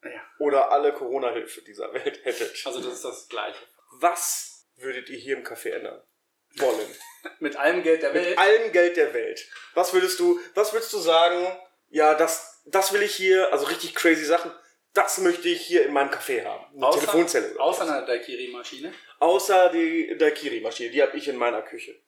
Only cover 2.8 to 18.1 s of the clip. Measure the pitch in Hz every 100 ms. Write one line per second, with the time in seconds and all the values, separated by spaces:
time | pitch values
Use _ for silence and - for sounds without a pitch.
2.8 | 127 120 131 - - 113 104 - - _
3.8 | _ 127 165 170 - - - - _ _
4.8 | 131 127 123 127 123 131 123 117 117 113
5.8 | 104 - _ _ _ _ _ - 127 110
6.8 | - - - - - - 147 143 143 180
7.8 | 160 160 147 147 175 185 196 220 226 180
8.8 | 175 175 143 120 113 - - - - -
9.8 | 180 185 180 180 175 175 - - 214 220
10.8 | 226 208 165 165 175 175 185 180 - _
11.8 | _ 151 151 156 160 - - _ - 185
12.8 | 196 202 202 196 190 185 185 139 147 170
13.8 | 165 - 170 160 147 170 170 - _ _
14.8 | _ - - - 185 170 170 170 - 170
15.8 | - 143 143 - - 123 101 - - 139
16.8 | 135 160 - 156 165 135 104 - 143 180
17.8 | 170 143 127